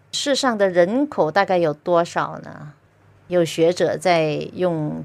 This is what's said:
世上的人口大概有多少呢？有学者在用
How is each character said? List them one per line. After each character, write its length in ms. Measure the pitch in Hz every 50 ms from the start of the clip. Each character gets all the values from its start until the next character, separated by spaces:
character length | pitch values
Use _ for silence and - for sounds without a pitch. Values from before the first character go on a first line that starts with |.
| - _
世 240 | - - - 294 269
上 220 | - - 262 226 208
的 120 | 202 190
人 380 | 180 175 175 175 214 262 294 294
口 240 | - - 170 156
大 120 | 156 196 196
概 140 | 190 190 180
有 160 | 170 156 147
多 320 | - - - 175 170 175
少 340 | 170 - 175 147 156 156 160
呢？ 340 | - - - - 147 147 147 _ _ _ _ _ _ _ _ _ _ -
有 160 | 175 180 170
学 300 | 156 - - 160 165 180
者 240 | - - 156 104 -
在 520 | - 190 175 165 160 156 147 147 156 - -
用 500 | - 180 180 170 160 151 151 160 160 156